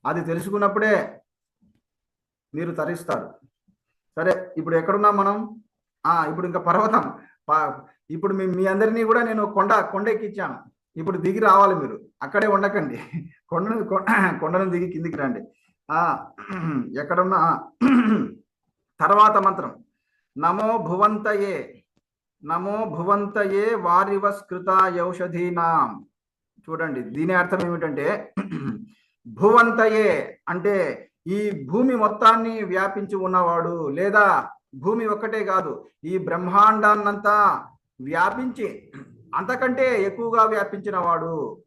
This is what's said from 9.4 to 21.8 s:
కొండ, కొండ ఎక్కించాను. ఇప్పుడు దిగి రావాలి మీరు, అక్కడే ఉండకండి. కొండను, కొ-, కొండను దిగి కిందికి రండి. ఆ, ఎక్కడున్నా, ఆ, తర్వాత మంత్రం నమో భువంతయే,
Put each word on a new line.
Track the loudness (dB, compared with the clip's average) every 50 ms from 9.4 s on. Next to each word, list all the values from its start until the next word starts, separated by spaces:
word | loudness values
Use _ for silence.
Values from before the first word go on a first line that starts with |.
| -4 -2
కొండ, | 0 0 2 4 4
కొండ | 2 2 0 -4 -4 -2 -2
ఎక్కించాను. | -2 -2 -4 -8 -8 -8 -8 -8 -8 -12 -16 -20 _ _ _ _ _
ఇప్పుడు | -6 -6 -4 -4 -2
దిగి | -2 -2 0 2
రావాలి | 6 6 8 8 8 6 4
మీరు, | 0 -4 -6 -8 -12 -16 _ _ _
అక్కడే | -10 -2 0 0 2
ఉండకండి. | 2 2 2 2 0 0 -2 -4 -4 -8 -10 -12 -10 -10 -12 -12 -12 _ _ _ _
కొండను, | -4 -4 -2 -2 -4 -4 -4
కొ-, | -2 -2 -2 0 2 2 2 2 0 0 -2
కొండను | -4 -2 0 0 0 0
దిగి | -2 -2 -4 -4
కిందికి | -6 -8 -8 -6 -6
రండి. | -4 -4 -4 -4 -6 -10 -14 _ _ _ _ _ _ _ -4
ఆ, | -2 0 0 0 -2 -4 -8 -16 _ -20 -14 -12 -10 -6 -4 -2 -2 -2 -4 -4 -6 -8
ఎక్కడున్నా, | -4 0 0 2 2 2 2 2
ఆ, | 4 2 2 0 -4 -14 _ _ 4 4 6 6 4 4 2 2 0 -4 -8 -16 _ _ _ _ _ _ _ _ _ _ _ _
తర్వాత | 2 4 6 8 8 8 6
మంత్రం | 4 2 2 0 0 -6 -8 -10 -14 -20 _ _ _ _ _ _ _ _ _ _ -2
నమో | 0 0 0 2 0 0 0 0
భువంతయే, | -2 -2 0 2 2 2 2 0 -2 -2 0 0 -2 -2 -4 -8 -8 -12 -16 -20